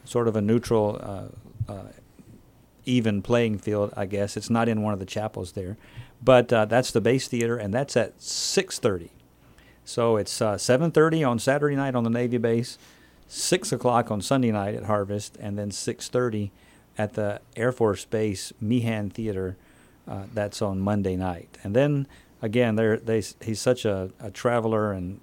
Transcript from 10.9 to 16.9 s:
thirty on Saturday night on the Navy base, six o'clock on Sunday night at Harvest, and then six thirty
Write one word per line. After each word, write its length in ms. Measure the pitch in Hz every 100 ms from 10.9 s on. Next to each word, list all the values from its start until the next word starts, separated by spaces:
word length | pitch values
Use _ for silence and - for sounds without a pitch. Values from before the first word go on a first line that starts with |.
thirty 320 | 151 160 160
on 160 | 139 117
Saturday 380 | 131 143 147 139
night 180 | 139
on 80 | 123
the 80 | 117
Navy 280 | 117 123 120
base, 400 | 117 117 120 - - - - _ -
six 460 | - - 185 -
o'clock 380 | 127 127 120 117
on 120 | 107
Sunday 280 | - 135 120
night 240 | 107 98
at 100 | 113
Harvest, 520 | - 104 101 104 - -
and 200 | 104 101
then 120 | 104
six 380 | 95 - 113 -
thirty 420 | 123 123 107 101 - - - _